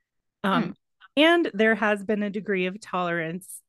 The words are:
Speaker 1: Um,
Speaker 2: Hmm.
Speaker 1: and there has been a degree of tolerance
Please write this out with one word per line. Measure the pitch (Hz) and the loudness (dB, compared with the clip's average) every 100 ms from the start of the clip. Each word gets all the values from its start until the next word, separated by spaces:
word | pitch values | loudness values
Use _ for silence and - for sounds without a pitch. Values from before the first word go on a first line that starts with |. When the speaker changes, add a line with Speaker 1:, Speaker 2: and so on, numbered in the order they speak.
| _ _ _ _ | _ _ _ _
Speaker 1:
Um, | 196 196 | -2 0
Speaker 2:
Hmm. | 202 - _ _ - - | -2 -6 _ _ -6 2
Speaker 1:
and | 311 349 320 | 4 4 2
there | 202 220 | 2 2
has | 220 214 208 | 4 2 0
been | 196 214 | -2 -2
a | 208 | -2
degree | 196 196 190 185 | -6 -4 -2 -2
of | 196 | -6
tolerance | - 185 175 170 160 175 - - | -8 -4 -2 -2 -4 -6 -10 -20